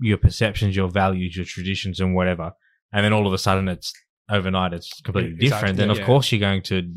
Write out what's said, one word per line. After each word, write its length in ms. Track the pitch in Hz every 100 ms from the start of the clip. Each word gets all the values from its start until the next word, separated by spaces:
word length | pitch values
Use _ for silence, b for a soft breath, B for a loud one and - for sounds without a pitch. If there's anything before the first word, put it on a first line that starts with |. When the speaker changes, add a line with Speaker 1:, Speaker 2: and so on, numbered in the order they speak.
Speaker 1:
your 180 | 117 98
perceptions, 580 | - - 113 - 101 95
your 120 | 92
values, 460 | 95 95 92 90 87
your 80 | 87
traditions, 520 | - 90 95 98 87
and 140 | 92
whatever, 380 | 92 92 85 80 - _ _ _
and 120 | 104
then 80 | 104
all 140 | 107 101
of 60 |
a 60 | 95
sudden, 280 | 104 95 95
it's 240 | 87 - - _ _ -
overnight, 440 | 101 92 92 92
it's 280 | 85 - -
completely 320 | - 95 85
Speaker 2:
Exactly, 160 | 82 127
Speaker 1:
different. 280 | - 101 95
Then 120 | 104
of 80 | 104
Speaker 2:
yeah. 80 | 101
Speaker 1:
course 240 | 135 127
you're 80 | 110
going 220 | 101 95
to 300 | - 95 87